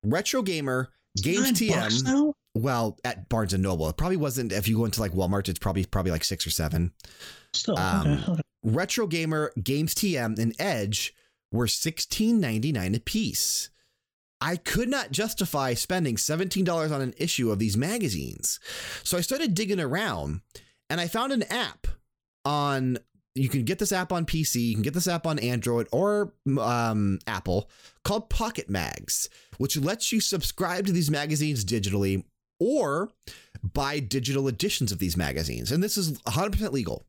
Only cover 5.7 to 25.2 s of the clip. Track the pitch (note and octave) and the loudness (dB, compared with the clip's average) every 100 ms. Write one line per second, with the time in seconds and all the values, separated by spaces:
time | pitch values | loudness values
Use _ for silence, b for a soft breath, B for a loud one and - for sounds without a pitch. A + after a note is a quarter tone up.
5.7 | F2+ F2+ - F2+ D#2+ - F#2+ - - D#2 | 0 0 0 0 0 -2 -4 -4 -2 0
6.7 | D#2+ F2 _ B B B B B - - | 2 0 _ B B B B B -4 -2
7.7 | F#3 F#3 - D3 C#3+ - E3+ - _ A2 | 0 2 2 2 2 0 -2 -4 _ 0
8.7 | A#2+ G3 - G#3 E3 D#3+ D#3 D3+ - G2 | 0 2 0 0 0 0 0 0 -2 0
9.7 | C#3+ D#3 - G#3 D#3 A#2 A2 A2+ A2+ F#3+ | 0 0 0 0 0 0 2 0 0 0
10.7 | C#3 G#2 G#2+ - _ _ _ _ A2+ A#2 | 0 0 -2 -4 _ _ _ _ 0 0
11.7 | - E3 D#3+ - - G#3+ A#3 D3+ A2 C3+ | 0 -2 -4 -6 0 4 4 2 0 0
12.7 | C3+ F#2 A2+ - A3 G3+ - - - - | 0 0 -2 -2 -2 -2 -2 -2 -2 -6
13.7 | _ _ _ _ _ _ _ D3 F3 - | _ _ _ _ _ _ _ -4 -4 -2
14.7 | G3 A#3 C#4 - C3+ G#3+ - F#3 D3 C3+ | -2 0 -2 -2 -2 -2 -2 -2 0 0
15.7 | A#2+ - F#3 D#3 A2+ - D#3 F#3+ F#3+ F3+ | -2 -2 0 0 0 -2 -2 -2 0 0
16.7 | E3+ D#3 D3 C3 - D#3+ - A#2 G2+ A2 | 2 0 0 -2 -2 -2 0 2 2 2
17.7 | G2+ D3 A#3 F3 F2 C2 - - - B | 2 0 0 -2 -2 -6 -6 -6 -6 B
18.7 | B B B - F3+ E3+ C#4+ D#4+ F3 G#3+ | B B B -4 -2 0 0 0 0 0
19.7 | G3 C#3+ D#3+ G#3+ F#2+ C#2+ D#2+ _ B B | 0 0 0 -2 -2 -4 -6 _ B B
20.7 | B _ D#3+ E3+ A3 C4 C4+ - A#3 F#3 | B _ -2 -2 -2 0 0 0 -2 -4
21.7 | - - - _ _ _ _ C#3 D3 C#3+ | -4 -4 -4 _ _ _ _ -2 0 2
22.7 | C3+ B2+ B2 _ _ _ - C3 C#3 A2+ | 2 0 -2 _ _ _ -2 0 2 0
23.7 | F#3 G#3 F#3+ F#3 F3+ D#3+ D#3+ D#3 B2 A#2 | 0 0 0 0 -2 0 0 0 0 0
24.7 | G#2+ A2 D#3+ F3+ E3+ | 0 0 0 0 0